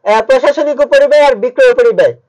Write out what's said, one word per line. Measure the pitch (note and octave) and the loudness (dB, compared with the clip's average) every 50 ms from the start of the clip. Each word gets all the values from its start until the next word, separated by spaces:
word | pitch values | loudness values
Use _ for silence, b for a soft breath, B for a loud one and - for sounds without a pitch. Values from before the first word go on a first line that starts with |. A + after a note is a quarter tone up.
| _ | _
আহ, | G3 G#3+ A3 | 0 -2 -2
প্রশাসনিক | - - - B3+ C#4 D4 D4 D4+ D4 D4 C#4+ B3+ | 0 0 0 0 0 -2 -2 -2 -4 -4 -2 -4
উপরিব্যয় | D4 - - - C#4+ C#4 D4 D4+ D4 | -2 0 2 0 2 2 2 2 2
আর | C#4+ B3+ | 0 -2
বিক্রয় | G3+ G#3+ B3+ B3 C#4+ C4 B3 | -4 -6 -6 -2 0 0 2
উপরিব্যয়। | A#3+ B3 A#3+ A#3 G#3 F3 F3 - - _ _ | 2 2 0 0 0 0 -2 -2 -2 _ _